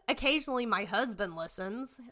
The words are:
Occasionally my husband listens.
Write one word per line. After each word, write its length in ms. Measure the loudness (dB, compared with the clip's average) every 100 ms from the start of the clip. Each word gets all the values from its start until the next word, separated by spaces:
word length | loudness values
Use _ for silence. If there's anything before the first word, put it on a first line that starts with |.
| 0
Occasionally 580 | 2 4 4 2 0 2
my 180 | 0
husband 500 | 2 2 2 0 -4
listens. 560 | -2 -6 -4 -4 -4 -8 -10 -18